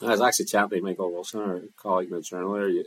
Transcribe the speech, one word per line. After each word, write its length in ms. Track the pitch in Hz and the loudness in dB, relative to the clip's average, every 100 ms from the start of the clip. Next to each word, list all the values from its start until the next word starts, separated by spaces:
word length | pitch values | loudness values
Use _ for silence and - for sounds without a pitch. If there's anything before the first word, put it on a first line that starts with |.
I 60 | 113 | 0
was 100 | 107 | 4
actually 240 | 123 - - | 4 4 2
chatting 340 | 104 101 101 | 2 2 0
to 20 | |
Michael 300 | 95 90 92 | -2 -2 -2
Wilson, 300 | 87 92 110 | -4 -6 -6
our 200 | 101 90 92 - | -4 -4 -8 -10
colleague 320 | 104 92 90 | 0 0 0
in 60 | 87 | -4
the 60 | |
Journal, 320 | 80 92 90 | -6 -6 -2
there 160 | 101 101 | 0 2
y-, 140 | 87 | 0